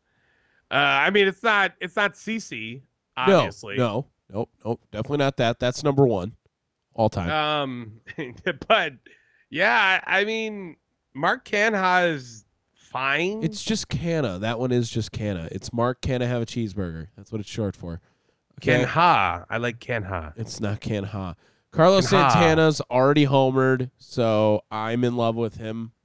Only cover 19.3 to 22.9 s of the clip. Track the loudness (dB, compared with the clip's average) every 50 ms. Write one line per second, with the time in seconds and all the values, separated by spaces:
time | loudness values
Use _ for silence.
19.3 | 0 -4 -6 -6 -4 -2 -2 -4 -6 -6 -8 -6 -4 -4 -4 -4 -6 -6 -6 -8
20.3 | -10 -12 -12 -10 -8 -6 -4 -4 -4 -4 -4 -4 -4 -2 -4 -4 -6 -8 -8 -8
21.3 | -10 _ _ _ _ _ _ _ 2 4 4 6 6 4 4 4 4 4 6 6
22.3 | 6 6 6 6 6 6 4 4 2 0 -4 0